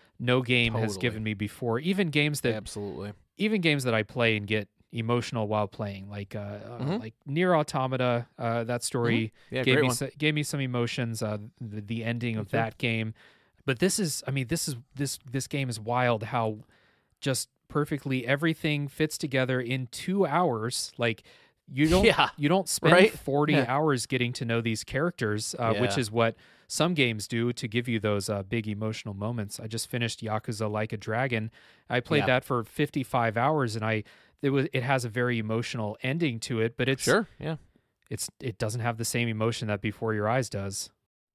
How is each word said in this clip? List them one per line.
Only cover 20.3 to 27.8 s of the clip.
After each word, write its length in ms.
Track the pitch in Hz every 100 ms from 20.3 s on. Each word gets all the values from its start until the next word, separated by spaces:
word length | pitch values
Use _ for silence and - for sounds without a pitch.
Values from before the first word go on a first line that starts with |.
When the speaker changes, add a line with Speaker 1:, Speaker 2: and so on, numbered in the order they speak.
| 156 180 113 113 - - -
Speaker 1:
Like, 260 | 120 110 - - _ _ -
you 160 | 131 156
don't, 180 | 180
Speaker 2:
<laughs> 20 | 220
Yeah. 240 | - - -
Speaker 1:
you 100 | 147
don't 180 | 190 180
spend 280 | - 160
Speaker 2:
Right? 180 | 175 208
Speaker 1:
forty 400 | - - 143 151
Speaker 2:
Yeah. 140 | 151 120
Speaker 1:
hours 380 | 135 156 131 -
getting 260 | 127 120
to 120 | 123 117
know 160 | 117
these 220 | 113 110
characters, 680 | - 131 175 - 110 104 - -
uh, 160 | 117
which 180 | 104 120 -
Speaker 2:
Yeah. 40 |
Speaker 1:
is 100 | 110
what 240 | 113 113 - - - -
some 280 | - 160
games 340 | 165 127 107 -
do 240 | 117 120
to 160 | 120 120
give 200 | 117